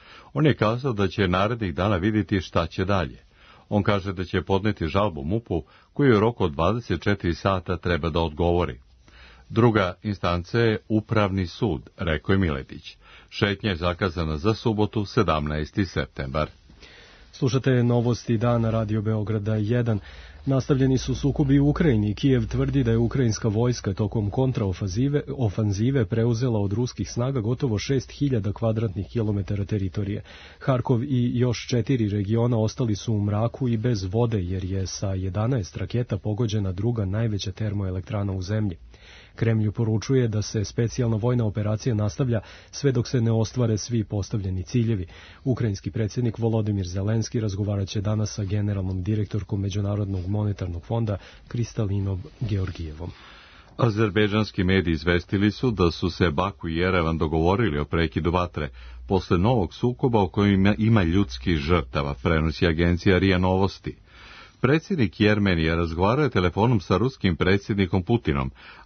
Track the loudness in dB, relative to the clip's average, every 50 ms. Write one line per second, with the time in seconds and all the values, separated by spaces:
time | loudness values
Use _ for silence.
0 | -20 -20 -20 -20 -18 -6 -2 2 2 4 4 4 2 0 0 0 -2 -2 0 0
1 | 0 0 2 0 2 2 2 2 2 0 -2 -2 -4 -4 -2 0 0 0 2 2
2 | 0 0 0 0 0 0 0 -2 -2 -2 -2 -2 -2 0 -2 -2 -2 0 0 0
3 | -2 -4 -8 -12 -20 _ _ _ -20 -20 -20 -20 -6 -2 0 0 2 2 0 0
4 | -2 -4 -6 -6 -4 -2 -2 -2 0 0 0 0 0 0 -2 -2 -2 0 0 0
5 | 0 0 -2 -4 -4 -4 -4 -4 -4 -4 -4 -4 -6 -8 -16 -20 _ _ -2 2
6 | 4 4 6 6 4 2 2 0 -2 -2 0 0 0 0 0 -2 -2 -4 -4 -2
7 | 0 -2 -2 0 0 -2 -2 0 0 0 0 0 -2 -4 -6 -2 -2 -2 0 0
8 | 0 0 0 0 0 0 0 0 2 2 2 2 0 -2 -4 -10 -16 _ _ _
9 | _ -20 -20 -20 -20 -20 -20 -20 -16 -4 2 4 4 6 6 4 2 0 -2 -6
10 | -6 -6 -4 -2 0 0 0 -2 -2 -2 0 2 2 2 0 -2 -2 -2 -2 -2
11 | 0 0 2 2 2 2 2 0 -2 -4 -4 -2 -2 -2 -2 -4 -6 -10 _ -6
12 | -2 -2 -2 0 0 0 2 2 2 0 0 -4 -6 -10 -14 -16 -16 -18 -20 -20
13 | _ -20 -20 -20 -20 -16 -4 0 0 0 0 0 -2 -2 -2 0 -2 -2 0 0
14 | -2 -2 -2 -2 -4 -4 -4 -2 0 0 0 0 0 -2 0 0 0 0 0 -4
15 | -6 0 0 2 2 2 2 0 0 -2 -2 -4 -4 -2 -2 -2 -2 0 -2 -4
16 | -4 -4 -6 -8 -8 -4 -2 -2 -2 -4 -6 _ -20 -20 -20 -20 -20 -20 -20 -20
17 | -20 -20 -20 -20 -20 -20 -6 -4 -2 0 0 0 2 2 2 4 4 4 2 2
18 | 2 2 0 -2 -2 -2 -2 0 2 2 2 2 0 0 0 -2 -2 -2 -2 -2
19 | -2 -2 -2 -2 -2 -2 -4 -2 -2 -2 -2 0 0 0 0 0 2 0 0 -2
20 | -4 -8 -16 -18 -18 -20 -18 -6 -2 0 0 0 2 2 2 4 4 4 2 2
21 | 0 -2 -4 -2 0 0 0 2 2 4 4 4 4 4 2 4 4 4 4 4
22 | 2 0 0 0 2 2 4 2 2 0 -2 -2 0 0 0 2 2 4 4 2
23 | 2 2 2 2 2 2 0 0 0 0 2 2 2 0 0 -2 -4 -4 -2 -2
24 | -2 -2 -2 -2 -2 -2 0 0 0 0 0 0 -2 -2 -2 -4 -4 -4 -2 0
25 | 0 0 0 -2 -2 -4 -4 -2 -2 0 0 0 0 0 0 0 0 2 2 2
26 | 0 0 0 2 2 2 2 0 0 0 0 0 0 0 0 -2 -2 -2 -4 -6
27 | -8 -6 -4 -2 -2 -2 -2 -2 -2 -2 -2 -2 -2 -2 -2 -2 -2 -2 -2 -2
28 | -2 -6 -6 -4 -2 0 0 0 -2 -2 -4 -2 -2 0 0 0 -2 -2 -4 -6
29 | -8 -4 -4 -2 -2 -2 -2 -2 -2 -4 -4 -4 -2 -2 -2 -2 -2 -4 -4 -4
30 | -4 -4 -6 -8 -10 -14 -18 -20 -20 -20 -20 -6 -2 -2 0 0 0 0 0 0
31 | 0 0 0 0 0 0 2 2 0 0 0 -2 -4 -2 -2 0 0 2 0 0
32 | 0 0 0 0 0 0 0 2 2 2 2 2 0 0 0 -2 -2 -2 -2 -2
33 | -2 -2 -2 0 0 0 0 0 0 -2 -2 -2 -2 -2 0 0 0 0 -2 -2
34 | -2 -2 0 0 2 2 0 -2 -2 -4 -4 -4 -4 -4 -4 -4 -4 -6 -6 -6
35 | -4 -4 -4 -4 -4 -4 -2 -2 -2 0 0 -2 -4 -6 -8 -10 -6 -4 -4 -4
36 | -2 -2 -4 -4 -4 -4 -2 -2 -2 0 0 -2 -2 -2 -2 -2 -2 -2 0 -2
37 | -2 -2 -2 -2 -2 -2 -2 -4 -6 -6 -6 -6 -4 -4 -4 -4 -4 -4 -4 -6
38 | -6 -4 -4 -2 -2 -2 -4 -4 -4 -2 -2 -2 -2 -2 -4 -8 -14 -20 -20 -20
39 | -20 -20 -20 -20 -20 -18 -6 -2 0 2 2 2 0 0 0 0 0 0 0 0
40 | 0 2 2 2 2 2 0 -2 -2 -2 -2 -4 -4 -2 -2 -2 -2 0 0 0
41 | 0 0 0 0 0 0 2 2 0 0 -2 -2 -2 -2 -2 -2 -2 0 0 0
42 | 0 0 0 -2 0 0 0 -2 -4 -8 -16 -20 -20 -18 -6 -2 0 2 2 2
43 | 0 0 0 0 2 2 2 2 0 0 0 0 0 0 0 -2 -2 -2 -2 -2
44 | -2 -2 -4 -4 -4 -4 -4 -4 -4 -4 -4 -6 -4 -2 0 0 2 2 0 -2
45 | -4 -8 -12 -18 -20 -20 -18 -6 -4 -2 -2 0 0 -2 -2 -4 -6 -6 -4 -4
46 | -4 -4 -2 -2 -2 -2 -2 -2 0 0 0 0 0 0 -2 -2 -2 -4 -4 -4
47 | -2 0 0 -2 -2 -2 -4 -4 -2 -2 -2 -2 -2 -2 -2 -2 -4 -4 -4 -4
48 | -2 -2 0 -2 -2 -4 -4 -6 -4 -2 -2 -2 -2 -2 -2 -2 -4 -4 -4 -4
49 | -2 -2 -2 -2 -2 -4 -4 -6 -6 -4 -4 -4 -4 -2 -2 -2 -2 -2 -2 -2
50 | -2 -4 -4 -4 -4 -2 -2 -2 -2 -2 -4 -4 -6 -6 -6 -8 -6 -4 -4 -2
51 | -2 -2 -4 -6 -8 -14 -20 -20 -14 -8 -6 -6 -6 -4 -4 -4 -4 -2 -2 -2
52 | -2 -2 -4 -6 -8 -12 -10 -8 -6 -4 -2 -2 -4 -4 -6 -8 -10 -10 -10 -10
53 | -12 -12 -12 -14 -20 -20 -20 -20 -20 -20 -20 -20 -20 -12 -2 0 0 2 2 2
54 | 2 2 4 4 2 4 4 2 0 0 0 0 2 4 4 4 4 2 0 2
55 | 2 2 2 2 2 0 0 2 2 2 2 2 0 0 2 4 4 2 2 0
56 | -2 -2 0 2 2 2 2 2 0 -2 -4 -6 -6 -4 -2 0 2 2 2 2
57 | 2 2 0 0 0 0 2 2 4 4 4 4 2 0 0 -2 -2 0 0 0
58 | 2 0 0 0 0 2 2 2 0 -2 -4 -6 -8 -8 -10 -14 -18 -18 -16 -12
59 | -4 -2 -2 0 0 2 2 2 4 2 2 2 0 -4 -4 -2 -2 -2 -2 -2
60 | 0 2 2 2 2 2 2 2 4 4 4 4 4 2 2 2 2 4 4 4
61 | 4 4 2 2 2 0 -4 -4 -2 0 0 0 2 2 2 2 0 0 -4 -2
62 | -2 -2 -4 -2 0 0 2 2 2 0 0 2 2 2 2 4 2 2 2 2
63 | 4 4 4 6 6 4 4 4 2 2 2 2 2 0 -2 -4 -10 -10 -10 -12
64 | -16 -20 -20 -20 -20 -20 -20 -20 -20 -20 -4 _ 2 2 2 2 0 -2 0 0
65 | 0 0 2 2 4 4 4 4 2 2 2 2 2 2 2 0 0 -2 0 2
66 | 2 2 2 2 0 0 2 2 0 2 2 2 2 2 2 2 2 2 2 2
67 | 2 0 -2 0 0 0 0 2 2 2 2 2 0 0 0 0 2 2 0 0
68 | 0 0 0 0 0 0 -2 0 -2 -4 -8 -12 -18 -20 -20 -12 -4